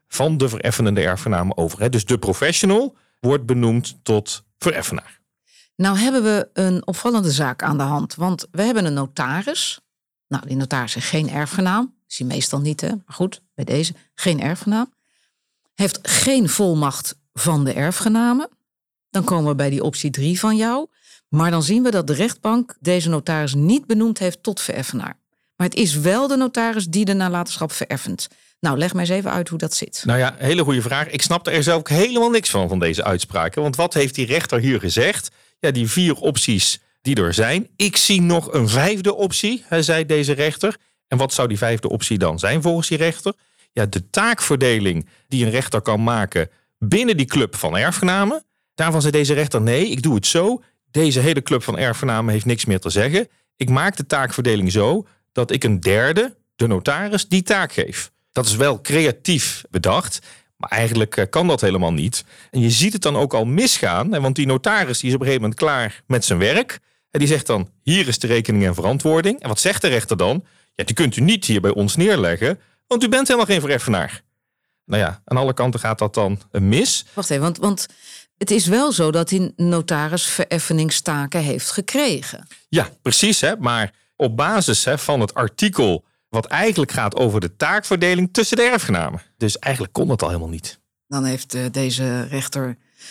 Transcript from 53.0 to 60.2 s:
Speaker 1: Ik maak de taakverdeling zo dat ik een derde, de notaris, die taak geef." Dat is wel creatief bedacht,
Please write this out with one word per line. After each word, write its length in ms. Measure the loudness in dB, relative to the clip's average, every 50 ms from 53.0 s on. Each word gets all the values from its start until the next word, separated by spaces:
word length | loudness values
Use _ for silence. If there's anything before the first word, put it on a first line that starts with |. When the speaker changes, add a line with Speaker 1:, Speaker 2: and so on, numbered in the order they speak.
| 2 4 4 2 0 0 _ _ _ _ _
Speaker 1:
Ik 140 | _ 0 2
maak 280 | 4 4 4 2 0 -2
de 80 | -4
taakverdeling 640 | -2 0 0 0 0 -2 0 2 2 4 4 2 2
zo 360 | 4 4 4 4 2 0 -2 -6 _ _ _ _
dat 200 | _ -4 -2 0
ik 120 | -2 0 2
een 160 | 2 0 2
derde, 560 | 2 2 2 4 4 2 2 2 0 0 -4 _ _ _ _
de 120 | _ 0 0
notaris, 600 | 0 0 0 -2 -2 -2 -2 -2 -2 -2 -2 0
die 160 | 0 0 2
taak 300 | 2 0 0 0 -2 -2
geef." 380 | -4 -4 -4 -4 -10 -10 -12 _ _ _ _
Dat 140 | _ -2 -2
is 100 | 0 0
wel 260 | 2 2 2 2 0
creatief 800 | -4 -2 0 2 2 2 0 -2 _ -2 0 0 0 -4 -6 -8 -14 -6
bedacht, 500 | -4 -2 0 2 0 0 -2 -4 -8 -10